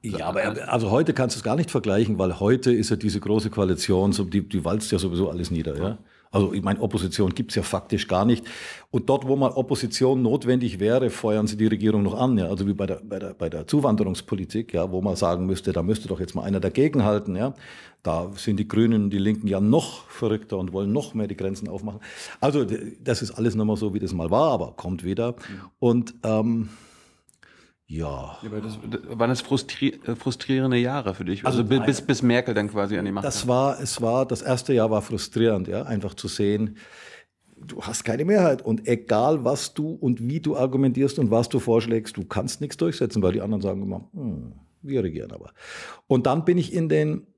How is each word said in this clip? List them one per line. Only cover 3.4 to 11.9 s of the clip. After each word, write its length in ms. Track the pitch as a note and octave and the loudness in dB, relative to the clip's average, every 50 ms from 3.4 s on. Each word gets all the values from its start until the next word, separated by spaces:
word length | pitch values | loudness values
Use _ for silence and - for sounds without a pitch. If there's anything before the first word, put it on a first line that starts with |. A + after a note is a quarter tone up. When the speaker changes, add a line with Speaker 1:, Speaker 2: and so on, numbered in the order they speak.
| G#2 A2 | 0 0
Speaker 1:
Koalition, 600 | - G#2+ G2+ F#2 F#2 E2 - - F#2+ F#2 F#2+ G2+ F2 | 0 0 2 2 2 0 2 2 4 4 4 4 2
so, 100 | - G2 | 0 -2
die, 240 | F#2 F2+ G2+ F2+ | 0 0 -2 -2
die 180 | - - F#2 E2 | 0 -4 -2 -2
walzt 260 | E2+ F#2 A2 G#2+ - | 0 -2 -2 -2 0
ja 60 | - | -2
sowieso 320 | A2 F#2+ F#2 E2+ F2 F#2+ F2+ | 0 0 0 0 0 -2 -2
alles 220 | F2 F2+ F2 E2 | -2 -4 -4 -2
nieder, 260 | F#2 E2 - E2 C#2+ | -2 -4 -2 -4 -4
ja. 220 | D2 E2+ G2 A2+ - - _ _ _ _ _ - | -4 -4 -4 -4 -8 -14 _ _ _ _ _ 0
Also 200 | G2 G2+ F2+ - | 2 2 2 0
ich 100 | G2+ F2+ | -2 0
meine, 160 | F#2+ G#2 - | 0 0 0
Opposition 560 | A#2+ G2+ - G2+ F2 F#2 E2+ - G#2 F#2 F#2 | -2 -2 -2 -2 -2 -2 0 0 0 0 0
gibt's 200 | - A#2 - - | -2 -6 -4 -2
ja 60 | G#2+ | -4
faktisch 460 | F#2+ - - F#2 - - G#2+ F#2+ F#2+ | -2 -2 -4 -4 -2 -2 -4 -4 -2
gar 160 | - F#2 F2+ G2+ | 0 0 2 4
nicht. 220 | A#2 A#2+ A2+ - - - - - - - - - _ | 4 2 2 0 -12 -14 -14 -14 -14 -16 -16 -14 _
Und 200 | - B2 A#2+ - | -4 -2 2 2
dort, 180 | C3+ - B2+ | 0 0 2
wo 80 | C3 C3+ | 0 2
mal 160 | C#3 C3+ B2 | 2 2 2
Opposition 680 | G#2+ C3+ B2+ - C3+ - - A2+ - - B2+ B2+ C3+ B2+ | 2 0 -2 -2 -2 -2 -2 -4 0 2 2 2 4 4
notwendig 580 | B2+ A2 A#2+ - - A#2+ B2+ B2+ B2 A2+ F2 F2+ | 2 2 2 0 2 2 2 2 2 -2 -2 0
wäre, 300 | G2 G#2+ A#2+ C3 C3 A#2 | 2 2 2 4 2 0
feuern 360 | - - - A2 G#2+ G#2+ G#2+ | -2 -2 0 0 2 2 0
sie 120 | G#2+ G#2+ | 0 0
die 100 | G#2 A2 | 2 2
Regierung 360 | A2 A2 F#2 G#2 G#2+ | 2 2 2 2 2